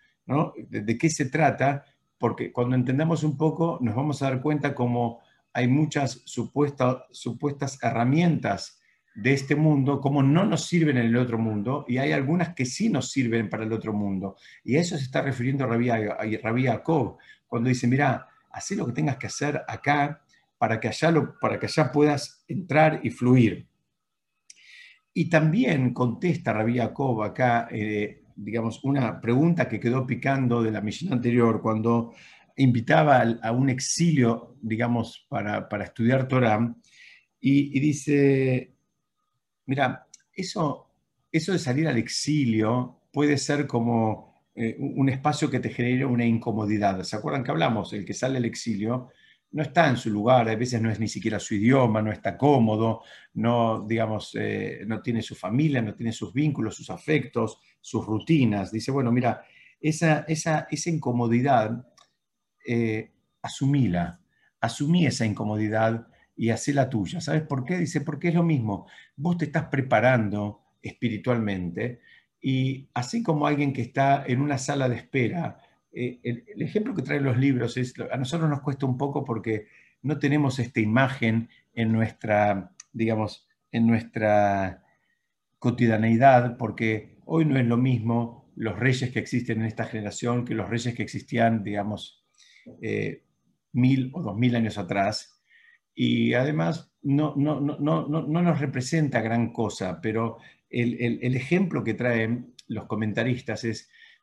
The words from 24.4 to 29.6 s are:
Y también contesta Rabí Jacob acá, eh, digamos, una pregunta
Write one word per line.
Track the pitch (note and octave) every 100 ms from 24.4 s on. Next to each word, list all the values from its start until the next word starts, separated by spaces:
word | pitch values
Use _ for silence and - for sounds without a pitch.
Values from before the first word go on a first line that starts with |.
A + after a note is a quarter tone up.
| _ - - - - _ _
Y | - D#3
también | D#3+ D#3 G3 B3+ D3 B2
contesta | A#2+ A#2+ - F3+ - A#2+
Rabí | G#2+ A2+ B2
Jacob | A2+ - C3+ A2
acá, | G#2 G#2+ B2 A#2 A#2
eh, | A#2 G#2+ G#2 G#2 - _ -
digamos, | G#2 A2+ A2+ A2
una | C3+ C#3 A2+ F2
pregunta | A2+ B2+ E3+ E3